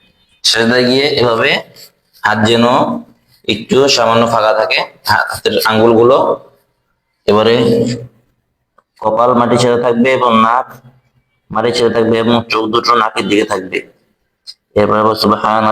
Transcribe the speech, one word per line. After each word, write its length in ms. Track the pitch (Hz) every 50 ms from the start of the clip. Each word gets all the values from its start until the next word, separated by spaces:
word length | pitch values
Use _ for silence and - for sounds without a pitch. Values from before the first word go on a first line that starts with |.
| _ _ _ _ _ _ _ _ -
সেজদায় 400 | - - 110 113 113 123 127 123 120
গিয়ে 180 | 127 135 139 151 147 -
এভাবে 300 | 117 120 113 110 127 143 170 - - - - - - - _ _ _ _ _ _
হাত 160 | - 104 110 110 110 110
যেন 160 | 117 117 117 120 127 151 202 233 240 - - - _ _ _ _ _ _ _ -
একটু 280 | 107 104 - - - 127 139 135
সামান্য 340 | 117 120 117 113 117 117 117 113
ফাঁকা 200 | 117 113 107 107 107 107
থাকে, 180 | 110 110 131 151 - - - _ - -
হা-, 180 | 107 - - -
হাতের 220 | - - - 113 107 - - 110
আঙ্গুলগুলো, 460 | 110 110 110 117 117 110 117 120 135 165 220 - - - - - _ _ _ _ _ _ _ _ _ _ _ _ _ _ _
এবারে 280 | - 101 107 110 113 117 123 - - - - - - - - - - _ _ _ _ _ _ _ _ _ _ _ _ _ _ _ _ _ -
কপাল 280 | 110 110 110 110 120 123 127
মাটি 220 | 117 120 113 123 123
ছেড়ে 160 | 127 123 120 120
থাকবে 260 | 120 123 117 117 120 131 131 123
এবং 120 | 123 120 113 110
নাক 240 | 113 113 120 127 131 - - - - - - _ _ _ _ _ _ _ _ _ _ -
মাটি 200 | 107 110 110 123 120
ছেড়ে 160 | - 120 113 113
থাকবে 200 | 117 113 113 117 113
এবং 160 | 113 113 120 117 113 -
চোখ 160 | 113 110 113 110 110
দুটো 180 | 117 110 117 120 117
নাকের 240 | 107 110 - 117 101 95
দিকে 160 | 104 104 107 107
থাকবে। 260 | 104 95 92 92 90 87 - - _ _ _ _ _ _ _ _ _ _ _ - - _ _ _ -
এরপর 220 | - 104 101 107 107
আবার 140 | 107 110 107 -
সুবহান 420 | - 104 107 104 - 107 107 110 110 107